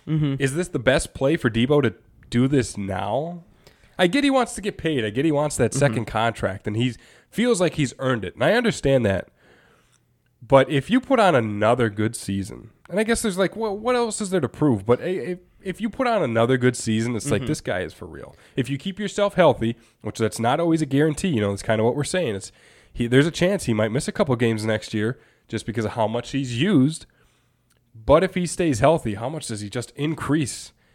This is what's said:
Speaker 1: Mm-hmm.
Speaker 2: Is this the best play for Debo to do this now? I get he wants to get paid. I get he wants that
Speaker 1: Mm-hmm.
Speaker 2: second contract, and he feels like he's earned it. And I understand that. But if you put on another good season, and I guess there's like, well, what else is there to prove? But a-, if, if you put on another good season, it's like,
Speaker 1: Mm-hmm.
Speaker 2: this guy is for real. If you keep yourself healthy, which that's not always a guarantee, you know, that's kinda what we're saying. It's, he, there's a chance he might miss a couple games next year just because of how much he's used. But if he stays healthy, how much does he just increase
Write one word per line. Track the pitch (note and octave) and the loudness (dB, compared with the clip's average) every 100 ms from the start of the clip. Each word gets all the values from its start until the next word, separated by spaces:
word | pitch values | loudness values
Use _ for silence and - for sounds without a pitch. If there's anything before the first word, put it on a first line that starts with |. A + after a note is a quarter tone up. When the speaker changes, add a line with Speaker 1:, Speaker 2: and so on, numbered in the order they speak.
| - | -4
Speaker 1:
Mm-hmm. | D#3 D3 C3+ | 0 0 0
Speaker 2:
Is | C3+ | -2
this | D3 F3+ | -2 -4
the | C#3 | -2
best | A#2+ C3 - | 2 2 0
play | - C3+ D#3+ | -2 0 0
for | B2 | 0
Debo | A2 B2 D3 | 2 2 4
to | B2 - _ _ - | 2 -2 _ _ -4
do | A#2+ C3 | 0 2
this | C#3+ A2 - | 2 0 -4
now? | G2 F#2+ G2 B2 E3 F3 - _ - _ _ - | -6 -4 -4 -4 -4 -10 -16 _ -20 _ _ 0
I | F#3 | 2
get | C4+ | 2
he | C#4+ | 2
wants | C4+ A#3 | 2 0
to | - | -4
get | G3+ - | -8 -6
paid. | E3 D3 | -2 -2
I | G#2+ | -2
get | G#2+ | 0
he | D#3+ | 0
wants | C#3+ D3+ - | 0 -2 0
that | A#2 | 0
Speaker 1:
Mm-hmm. | C3+ | 2
Speaker 2:
second | C#3 A2+ A2 | 0 0 -4
contract, | G#2+ A#2 - G2+ F#2+ - | -2 -2 -2 -4 -4 -6
and | G#2+ | -2
he | B2+ A2+ - - _ | -2 -4 -14 -20 _
feels | - B3 G3+ | -2 0 2
like | F3 | 0
he's | - C3 - | 0 -4 -2
earned | C3 A#2+ | -2 -2
it. | F#2 | -4
And | - | 0
I | C3+ | 2
understand | A3+ A#3 - C#3 C3+ A2 | 2 0 0 2 4 4
that. | F#2+ - _ _ _ _ _ _ _ _ _ _ _ | 0 -4 _ _ _ _ _ _ _ _ _ _ _
But | A2+ C3+ B2+ | 4 4 6
if | C#3+ - | 0 0
you | B3 | 0
put | - C4 | 2 2
on | G3 | 4
another | C#3+ A2 G#2 G#2+ B2 A2+ | 4 2 0 2 2 0
good | G2+ G#2+ | 0 -2
season, | - - G2 G2 B1 - _ - | -2 -6 -4 -6 -10 -18 _ -6
and | F3+ | -4
I | |
guess | A3 A3+ | 0 0
there's | A3 F3+ | -2 0
like, | F#3 G3+ | -2 -2
well, | A3 G3+ | -6 -4
what | A3 B3 | -2 -2
else | A#3 - | -2 -4
is | G#3 | -2
there | F#3 | -2
to | B2+ | -2
prove? | - D3 A2 G2+ | 0 2 2 2
But | B2 | 0
a-, | D#3+ F#3 A#2+ | 0 -4 -6
if, | F3+ - _ | -8 -12 _
if | F#3+ F3 | -10 -6
you | G#3+ | -6
put | - B3 | -2 0
on | A3 | 0
another | C#3 A2+ A#2+ C3 | 0 2 4 4
good | B2 A#2+ | 2 0
season, | - A2 A2+ A#2 | -2 0 0 -4
it's | - | -2
like, | G#2 | -2
Speaker 1:
Mm-hmm. | B2 | -2
Speaker 2:
this | D3+ | -4
guy | - F#2+ | -4 -4
is | E2 | -6
for | - - | -10 -16
real. | D#2 - - - - | -16 -18 -20 -10 -6
If | A#2+ | -4
you | C#3 | -4
keep | F#3+ F#3+ | -6 -6
yourself | G#3 - G3+ | -6 0 0
healthy, | F#3 E3 B2 A2+ A#2 _ _ | 4 4 4 0 -4 _ _
which | A2 - | -10 -2
that's | A2 - | -2 0
not | A2+ D3+ | 0 2
always | E3+ D#3+ | 2 0
a | D3+ | 2
guarantee, | C3+ D#3 C#3+ F#3+ | 2 2 0 0
you | B2+ | 0
know, | G2+ | 0
that's | G2+ | -2
kinda | - A2 | -2 2
what | A2 C3 | 2 0
we're | |
saying. | C#3 F#3 D3 G2 | -2 -2 -2 -4
It's, | - - _ - _ | -8 -18 _ -20 _
he, | - A#2+ | -6 2
there's | B2+ D#3+ | 4 4
a | |
chance | - F3+ G3 | 2 0 0
he | - | 0
might | G#2+ A2 | 0 0
miss | A#2+ F3+ | 0 -4
a | |
couple | - F3+ A#2+ | -2 0 2
games | A#2 A2 | 2 0
next | A2 G#2+ - | 0 -2 -2
year | G#2+ G#2+ C3 _ _ _ | -2 -2 -4 _ _ _
just | A2 - | -8 -6
because | A2+ | -4
of | G#2 | -4
how | A#2 G#2+ | -2 -2
much | A#2 - | -2 -4
he's | C#3 C3 A#2 | -4 -4 0
used. | F3+ E3+ C3+ D#3+ - _ _ _ _ _ _ _ _ | 4 4 4 0 -10 _ _ _ _ _ _ _ _
But | A2 A2 D3+ | -10 4 4
if | F#3 | 4
he | F#3 F3 | 0 -4
stays | - E3+ A#2 | -2 0 2
healthy, | C3+ D#3+ A2+ | 4 2 0
how | G2+ A#2+ | -6 -8
much | D#3 - | -10 -10
does | G#2+ | -10
he | G#2 | -8
just | B2 - - | -8 -10 -6
increase | D3 D#3+ - D3+ C3 - - _ _ | -6 -4 -2 0 0 -6 -14 _ _